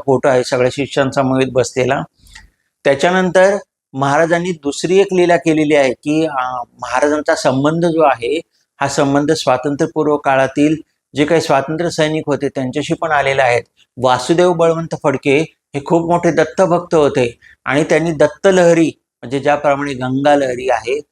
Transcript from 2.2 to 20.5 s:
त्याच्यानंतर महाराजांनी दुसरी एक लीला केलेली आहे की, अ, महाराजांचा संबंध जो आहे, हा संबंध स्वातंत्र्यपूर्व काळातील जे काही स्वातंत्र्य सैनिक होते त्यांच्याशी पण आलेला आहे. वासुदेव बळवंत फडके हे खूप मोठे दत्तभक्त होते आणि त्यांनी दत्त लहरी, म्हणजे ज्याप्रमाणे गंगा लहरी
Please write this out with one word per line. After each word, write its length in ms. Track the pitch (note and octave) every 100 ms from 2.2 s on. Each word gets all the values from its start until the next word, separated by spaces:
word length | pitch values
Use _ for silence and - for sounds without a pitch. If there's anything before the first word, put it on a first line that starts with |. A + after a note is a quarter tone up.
| - - - _ _ _
त्याच्यानंतर 720 | C#3+ C3+ F3 F#3 F#3 F#3 F#3+ G3+ - _ _
महाराजांनी 580 | C3+ C#3 D3 E3 E3+ F3+
दुसरी 460 | D#3+ C#3+ - E3+ F#3+
एक 160 | G3
लीला 240 | F#3 F3 F3
केलेली 380 | E3+ D#3 D3+ D3
आहे 180 | C3+
की, 320 | A#2 D3 D#3 D#3
अ, 380 | C3+ B2+ B2 A#2+ -
महाराजांचा 540 | A#2+ B2+ D3 D3+ D3 D3+
संबंध 500 | D3 C3 D3 E3 E3+
जो 160 | D#3+
आहे, 400 | D3 A#2+ A#2 D#3 - _ _ -
हा 60 | C#3
संबंध 440 | - C#3 C#3+ D3+
स्वातंत्र्यपूर्व 880 | D#3 C#3 B2+ D3 C#3+ D#3+ D#3+ D3+ D3
काळातील 580 | C#3+ C3+ C3+ D3 D3 D3+ - _ _ C3
जे 100 | D3+
काही 160 | D#3+
स्वातंत्र्य 480 | D#3 C#3 C#3 D#3+ F3
सैनिक 340 | E3 D#3 D#3 D3
होते 220 | C3+ C#3
त्यांच्याशी 440 | C#3 B2+ D3 C#3
पण 180 | E3 E3
आलेला 320 | D3 C3+ C3+
आहे. 180 | B2+ A#2+ - _ _ -
वासुदेव 520 | B2+ B2 - E3+ F3+
बळवंत 420 | E3 E3 D#3+ D#3+ -
फडके 420 | D3+ C3 D3 C#3 D#3+ _ _ C#3+
हे 60 | -
खूप 260 | E3+ E3+
मोठे 200 | E3+ E3+
दत्तभक्त 640 | D3+ D#3 - F3+ F3 F3 E3
होते 440 | C#3+ C#3+ A#2+ - - _ -
आणि 180 | C#3
त्यांनी 280 | D3+ D#3 E3+
दत्त 360 | D3 D3+ - G3
लहरी, 380 | F#3+ E3+ E3 D#3 - _ _
म्हणजे 180 | A#2+ C3+
ज्याप्रमाणे 540 | C#3+ D3 D3 C#3 C#3+
गंगा 420 | B2+ B2+ C3 C#3+ C#3+
लहरी 340 | C3